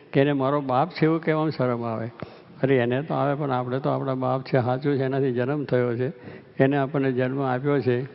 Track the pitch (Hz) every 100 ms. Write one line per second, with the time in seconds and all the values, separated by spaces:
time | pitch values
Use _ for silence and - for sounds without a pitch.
0 | - 143 143 143 131 147 135 127 170 -
1 | 156 160 160 156 156 139 127 120 117 113
2 | 117 - - - - - 131 131 120 127
3 | 165 143 139 143 143 127 123 135 143 131
4 | 139 131 127 131 131 135 117 127 143 135
5 | 131 135 135 123 123 147 131 127 123 117
6 | 127 - - - - - 135 143 135 151
7 | 135 127 127 135 135 127 143 143 120 120
8 | 135